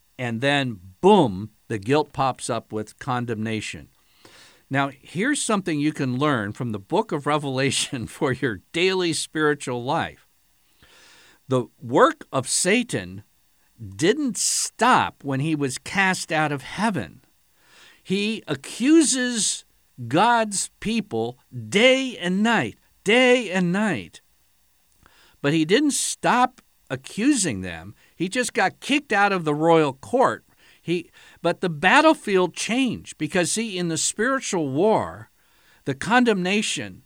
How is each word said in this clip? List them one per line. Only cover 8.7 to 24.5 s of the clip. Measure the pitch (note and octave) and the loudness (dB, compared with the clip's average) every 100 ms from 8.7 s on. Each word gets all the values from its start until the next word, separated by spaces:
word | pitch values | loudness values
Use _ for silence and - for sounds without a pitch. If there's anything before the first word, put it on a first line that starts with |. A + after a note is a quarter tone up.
daily | E3 F#3 F#3+ F3 | 0 0 2 0
spiritual | D3 - D#3+ D#3 D3 - B2 | -2 -4 0 0 0 -4 -6
life. | A#2+ D#3 F2+ D2+ _ _ _ _ _ _ _ - - - _ _ _ | -4 -2 -4 -8 _ _ _ _ _ _ _ -20 -20 -20 _ _ _
The | C3 A#2 _ | -2 -2 _
work | A#2 C#3 C4 - - | -2 4 4 2 -6
of | C3+ C3 | -6 -2
Satan | - F3+ A3 A#3+ A#2 F2+ G2+ - _ _ _ _ _ A2 G2 | -2 0 0 0 -6 -8 -14 -18 _ _ _ _ _ -16 -2
didn't | D#3+ C#4 C#4+ F#3+ | 2 2 0 -2
stop | - - - - A3+ G#3+ F#2 - | -2 -2 -4 0 2 4 2 -4
when | C#3 C3+ | -6 -2
he | D3+ D#3 | -2 -2
was | C#3 B2+ | -2 -4
cast | - G3 F#3+ F#3 - | -6 0 0 0 -2
out | D#3 D3+ | -2 -2
of | C#3+ | -4
heaven. | - - G#3+ F3 E2 - _ _ _ _ _ _ - _ | -8 -4 -2 -2 -8 -14 _ _ _ _ _ _ -20 _
He | - F#3+ G#3 A3 - | -4 -2 -2 -4 -6
accuses | C#3+ - - A#3+ E4 C#4 C4 B3 A#3+ - - - _ _ - A#2 | -10 -8 -4 4 6 6 2 -2 -2 -2 -4 -12 _ _ -14 -2
God's | C#3+ A3 A#3 A3 F#3+ - _ | 2 4 4 0 -4 -8 _
people | - A3+ - A2+ A#2 B2+ _ B2+ A2 | -4 -4 -4 -4 -4 -8 _ -14 -2
day | C#3+ B3 C4 C4 G#3+ | 2 4 4 0 -4
and | F3+ F#3 | -2 0
night, | G#3+ A3 A#2+ - _ _ | 2 2 0 -6 _ _
day | - A#3 B3+ B3+ G#3+ | 2 4 6 4 2
and | F#3 F3+ | 0 0
night. | F#3 G#3+ C#3 E2+ - _ _ _ | 0 0 -2 -6 -18 _ _ _